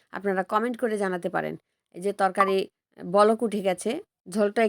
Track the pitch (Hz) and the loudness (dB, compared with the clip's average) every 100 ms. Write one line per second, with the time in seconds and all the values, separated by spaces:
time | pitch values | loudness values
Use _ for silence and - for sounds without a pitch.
0 | _ 190 196 190 185 214 240 233 233 214 | _ -6 -2 -2 0 -2 -2 -4 -4 -2
1 | 190 180 180 170 156 160 _ _ _ - | -2 -2 -4 -4 -4 -8 _ _ _ -8
2 | 196 196 190 185 196 190 - _ _ - | -6 0 0 2 2 2 -2 _ _ -16
3 | 180 196 208 226 233 202 190 180 214 302 | -2 4 4 4 0 -2 -2 -2 -4 -6
4 | - _ - 202 208 214 | -8 _ -8 0 0 4